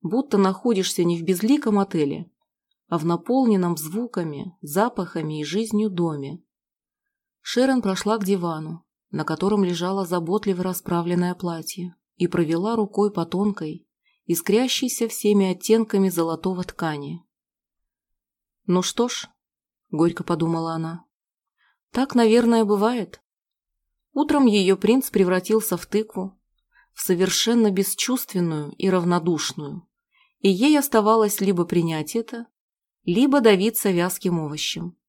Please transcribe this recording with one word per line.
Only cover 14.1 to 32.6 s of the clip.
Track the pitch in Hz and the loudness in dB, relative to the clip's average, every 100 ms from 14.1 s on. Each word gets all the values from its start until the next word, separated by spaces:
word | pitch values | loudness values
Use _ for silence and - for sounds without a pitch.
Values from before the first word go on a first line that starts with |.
| _ - | _ -4
искрящейся | 165 - 208 254 - 254 - 226 | -4 2 2 2 -2 -4 -2 -4
всеми | - 208 208 190 | -2 2 4 4
оттенками | 185 - 220 220 202 190 | 0 2 2 4 2 2
золотого | 170 165 160 185 180 180 | 0 -2 -2 -4 -6 -8
ткани. | - 165 151 143 170 _ _ _ _ _ _ _ _ _ _ _ _ _ _ - | -6 -6 -6 -10 -14 _ _ _ _ _ _ _ _ _ _ _ _ _ _ -2
"Ну | 180 | 0
что | 185 - 240 | 0 -2 -4
ж", | - - _ _ _ _ _ _ | -4 -12 _ _ _ _ _ _
горько | 151 170 170 | 0 0 0
подумала | 175 170 165 165 165 | -6 -2 -2 -2 -4
она, | 165 165 170 _ _ _ _ _ _ _ _ _ | -6 -8 -10 _ _ _ _ _ _ _ _ _
"так, | - 269 240 | -4 0 4
наверное, | 226 226 233 226 220 | 6 6 6 4 4
бывает". | 208 214 247 180 - _ _ _ _ _ _ _ _ _ | 2 2 0 -6 -12 _ _ _ _ _ _ _ _ _
Утром | - 294 302 262 | -4 0 4 4
ее | 208 185 185 | 4 4 2
принц | 208 254 - | 4 2 2
превратился | 214 180 185 185 220 214 175 | 2 2 2 2 0 0 -6
в | - | -2
тыкву, | 202 220 - 190 _ _ _ _ _ _ | -4 -4 -8 -10 _ _ _ _ _ _
в | - | -12
совершенно | - 180 185 - - 247 214 | -2 0 2 0 0 2 2
бесчувственную | 190 196 - - 247 - 185 175 156 147 | 2 -2 -2 -2 -4 -4 -2 -2 -2 -6
и | - 190 | -4 0
равнодушную, | 185 170 175 165 160 - - 147 139 - _ _ _ _ _ | 2 2 0 0 -2 -4 -8 -10 -12 -16 _ _ _ _ _
и | 196 | 0
ей | 185 226 302 | 2 4 4
оставалось | 277 226 208 226 214 208 | 4 2 4 4 4 2
либо | 196 185 170 | 0 0 0
принять | 175 165 160 151 233 | 0 0 -2 -4 -6
это, | 226 233 233 _ | -6 -12 -16 _